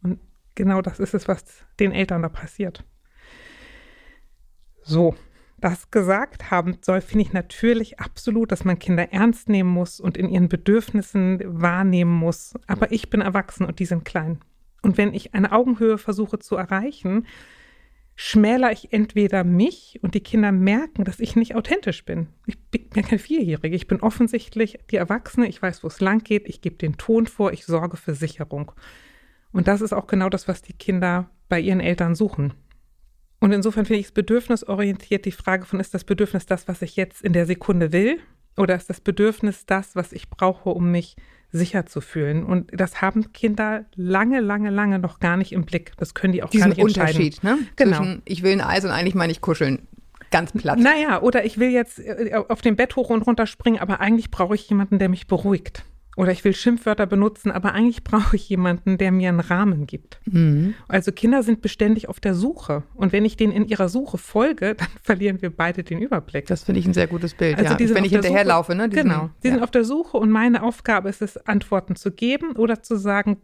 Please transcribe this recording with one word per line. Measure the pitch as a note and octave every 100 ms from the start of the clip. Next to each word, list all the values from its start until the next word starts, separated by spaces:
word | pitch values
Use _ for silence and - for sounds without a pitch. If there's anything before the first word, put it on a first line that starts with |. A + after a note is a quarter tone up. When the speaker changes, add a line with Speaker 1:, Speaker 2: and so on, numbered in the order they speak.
Speaker 1:
Und | F3 F#3 - _ _ -
genau | G3 F#3+
das | F#3 -
ist | G3
es, | G3 -
was | F#3 - - - -
den | G3
Eltern | F#3 F#3+ E3+
da | E3
passiert. | - D#3 - F#3 - - _ _ _ - - - - - - - - - - - _ - _ - -
So, | - D#3+ E3+ - - _ _ _
das | F#3 F3 -
gesagt | A3+ F#3 G3 C#4 - -
haben | F3+ E3+ F3+
soll, | - F#3+
finde | - G#3+ G3+
ich |
natürlich | F#3 E3+ - A3+ A#3 A3 -
absolut, | - - - A3 A3+
dass | F3+ F#3
man | F3
Kinder | - E3+ F3
ernst | F#3+ A3+ A3+ -
nehmen | G3+ F3+
muss | F3+ F3 -
und | F#3+ -
in | F3+
ihren | F3+ F3
Bedürfnissen | E3+ - A3 - G#3+ F#3+ G3 F#3 F#3 F#3+
wahrnehmen | E3+ F3 F3+ F#3+ F3+ F3
muss. | E3+ E3 D#3+ - - -
Aber | F#3+ G#3+
ich | A#3 -
bin | -
erwachsen | G3 F#3+ - - F#3
und | D#3+
die | F3+
sind | E3+ -
klein. | F3 D#3 D#3+ - _ _ _
Und | G3+ F3+
wenn | G#3 G3+
ich | -
eine | G#3 G#3
Augenhöhe | G#3+ B3+ A3 A3+ G#3+
versuche | - G3+ G#3 G#3
zu | - G3
erreichen, | F3+ F#3+ B3 D4 F3+ G#3 A#3 - - - _ _ _ _ _ -
schmäler | - G#3+ G#3 B3+ B3+
ich | A3 -
entweder | A3 G#3+ G#3 G3+ G3
mich | F3 F3 A#3+ - - -
und | F#3+
die | G3+
Kinder | - A3 G#3
merken, | F#3 F#3+ A3 D#4 -
dass | F#3+ F3
ich | A3+ A3+
nicht | A3+ A3+
authentisch | - F#4+ A3 D#3 -
bin. | E3 D#3+ - -
Ich | - -
bin | - - G#3+
ja |
keine | G3+ G#3+
Vierjährige, | - D#4+ F#3 D3+ D#3+ F3
ich | -
bin | F#3+
offensichtlich | A3 - A#3 A#3 - A3 G#3+ - -
die | G3+
Erwachsene, | F3 A3 - - A#3
ich | -
weiß, | F#3 E3+
wo | D#3+
es | -
lang | F#3+ G#3+
geht, | G#3+ G#3 -
ich | -
gebe | F3+ -
den | D#3+ -
Ton | - A3+ A3+
vor, | - G3
ich | - -
sorge | E3 E3+ E3
für | -
Sicherung. | C#3+ D#3 - D3 C#3+ D3 - - - - _ _ _ _
Und | F#3+ F3+
das | G3+
ist | G#3+
auch | G3+ -
genau | F3+ F#3
das, | F#3 -
was | F3
die | -
Kinder | - - F#3 F3+ F3+ F3+ _ -
bei | E3+
ihren | E3+ F#3
Eltern | E3+ F3 E3+
suchen. | E3 G#3+ - C#3 - _ _ _ _ _ _ _ _
Und | G3
insofern | G3+ G#3 G#3 G3+
finde | G#3+
ich | G3+
es |
bedürfnisorientiert | - F3+ A#3 - A3+ - G3+ G3+ F#3+ - G3 G3
die |
Frage | - - F#3 F3+
von, | F#3+
ist | F#3+
das | F#3
Bedürfnis | - G3 G3+ F#3+ -
das, | F3+ -
was | F3+
ich | E3+ -
jetzt | F#3 -
in | G3+
der | F3 E3+
Sekunde | F3+ - F3+ D#3+
will? | E3+ A3 E4+ - _ _ -
Oder | F#3 F3+
ist | -
das | F#3
Bedürfnis | - G3 G#3+ G#3+ G#3 F#3+ -
das, | F#3+ G3 F3+
was | E3+
ich | - -
brauche, | - F#3 F#3 -
um | E3+ F3
mich | F3 E3+ - - _ _
sicher | E3 F3 G3+ -
zu | D3+
fühlen? | - D#3+ C#3+ D3+ -
Und | F3+ -
das | F3+ F3+ -
haben | F#3+ A3 G#3+
Kinder | - A3+ G#3 G#3+ G#3+ A3 -
lange, | F3+ F#3+ A3+ C4
lange, | G#3 G#3 G#3
lange | G3+ G#3 F#3+
noch | F3+ -
gar | F3 F3+
nicht | F#3+
im | F#3 D#3+
Blick. | E3+ - -
Das | E3+
können | - F#3+
die | F3+
auch | -
Speaker 2:
Diesen | G#3+ G3
Speaker 1:
gar | F3+ A3
nicht | G3
entscheiden. | D#3+ D#3+
Speaker 2:
Unterschied, | D#3 -
ne? | F#3+ C#4 A#3 -
Speaker 1:
Genau. | C4 D#3+
Speaker 2:
Zwischen, | F#3 F#3 -
ich | F3
will | F#3
ein | G3
Eis | - F#3 F#3+
und |
eigentlich | B2 F3 F#3
meine | E3
ich | E3
kuscheln. | - D#3 C#3 C3+ - - - - -
Ganz | E3+ E3
platt. | G#3+ - F#3
Speaker 1:
Naja, | B3+ D4+ D4+ F#3+
oder | A#3+ A#3+ G#3+
ich | G#3+
will | B3
jetzt, | B3 A#3 -
äh, | - F#3+ A3+ A3 -
auf | A3
dem | A#3+ G#3
Bett | B3 -
hoch | B3
und | A3+
runter | A3 A#3 G#3+
springen, | - A#3+ A3
aber | F#3 G3
eigentlich | G3 A3+ -
brauche | - F3+ G#3
ich | -
jemanden, | G3+ G3 G3
der | F#3+
mich | F#3 -
beruhigt. | F3+ G3 G3 - - - - - -
Oder | F#3
ich | F3+ G3+
will | F#3+
Schimpfwörter | A#3+ A#3 - G#3+ G3
benutzen, | G3 G#3 G#3 G#3
aber | F3+ F#3+
eigentlich | G3+ A#3+ A#3 -
brauche | A3 G#3 G#3
ich | -
jemanden, | F#3 F3+ F3 - F#3
der | F#3+
mir | F#3 F#3
einen | F3
Rahmen | E3+ F3 G#3 D#3 D3
gibt. | - - -
Speaker 2:
Mhm. | - F3+ D#3+ D3 F3+ A3 -
Speaker 1:
Also | G3 F#3
Kinder | - A3+ C4+
sind | A3+ A3
beständig | G#3 - G#3+ A3 -
auf | -
der | G3+ F3
Suche. | A#3+ E4+ - D3 -
Und | - G3
wenn | G3 G#3+
ich | -
denen | A3
in | F#3+ G#3+
ihrer | G#3 F#3
Suche | A3+ C#4 F3+
folge, | - G#3+ C4+ D#4 G3 G#3+
dann | F3 -
<laughs> |
verlieren | - F#3+ G3+ F#3
wir | F3+
beide | - E3 F3
den | E3+ E3+
Überblick. | B3 F#3+ - C#3+ C#3+
Speaker 2:
Das | F3
finde | - F#3+
ich | F3
ein |
sehr | F3+ E3
gutes | E3+ E3+
Bild, | - E3 D3+
Speaker 1:
Also | G#3
Speaker 2:
ja. | A3+
Speaker 1:
die | A#3
sind | G#3+
Speaker 2:
Wenn |
Speaker 1:
auf | G3
Speaker 2:
ich |
Speaker 1:
der | G3+
Speaker 2:
hinterherlaufe, | F#3 F#3+ G3 E3+ E3+
Speaker 1:
Suche. | F3
Speaker 2:
ne? | A3+
Die | G3+
Speaker 1:
Genau. | C4 D#3
Speaker 2:
sind, | D#3+ -
Speaker 1:
Die | B3+
sind | B3+
Speaker 2:
ja. | A#3
Speaker 1:
auf |
der | B3
Suche | A3+ D4 E4+ B3
und | A3
meine | A3 A#3+ A#3
Aufgabe | A3 A#3 - G#3 G3
ist | G3
es, | G#3 -
Antworten | - G#3 - F#3+ F#3 F3+
zu | G3+
geben | - A#3 C#4 E4 A#3
oder | A3+ A3
zu | - A3
sagen, | G3+ G3+ G#3 G#3